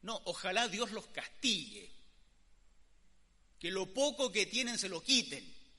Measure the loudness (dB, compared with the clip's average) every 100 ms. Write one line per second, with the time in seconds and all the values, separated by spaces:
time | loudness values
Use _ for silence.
0 | -4 -6 -4 -2 2 2 2 0 -2 -4
1 | -8 -8 -8 -2 0 2 -2 -12 -14 -16
2 | -18 -20 -20 -20 -20 -20 -20 -20 -20 -20
3 | -20 -20 -20 -20 -20 -8 -4 -2 -2 2
4 | 2 4 0 2 2 2 0 0 -2 -4
5 | 4 4 4 -6 -10 -14 -16